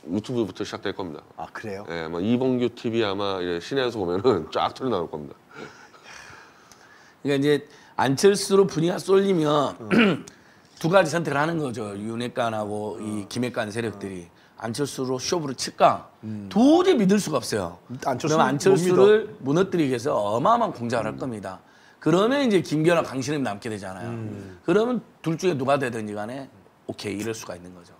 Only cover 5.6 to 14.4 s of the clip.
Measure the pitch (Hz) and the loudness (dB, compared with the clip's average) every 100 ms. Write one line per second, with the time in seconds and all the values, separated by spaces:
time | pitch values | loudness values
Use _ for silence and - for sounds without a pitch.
5.6 | - - - - - - - - - - | -18 -18 -20 -20 -20 -20 -20 -20 -20 -20
6.6 | _ - - - - _ 135 143 143 147 | _ -20 -20 -20 -20 _ -2 2 2 2
7.6 | - - - - 120 139 196 202 - 196 | -2 -20 -12 -2 0 6 4 4 2 4
8.6 | 196 151 165 185 - 196 196 180 151 151 | 4 2 -2 -2 2 4 4 2 2 2
9.6 | 127 90 110 196 214 143 - - _ _ | 0 -4 0 4 4 2 -6 -20 _ _
10.6 | _ - 165 190 170 165 151 139 156 170 | _ -6 4 4 4 0 -2 -2 0 -2
11.6 | 143 117 104 101 110 113 120 127 117 110 | -4 -6 -8 -8 -8 -6 -6 -4 -2 -2
12.6 | 104 104 107 87 107 104 98 120 123 120 | -4 -4 -6 -6 -6 -8 -6 -4 -4 -4
13.6 | 107 107 117 101 98 95 85 _ | -6 -4 -6 -6 -10 -10 -14 _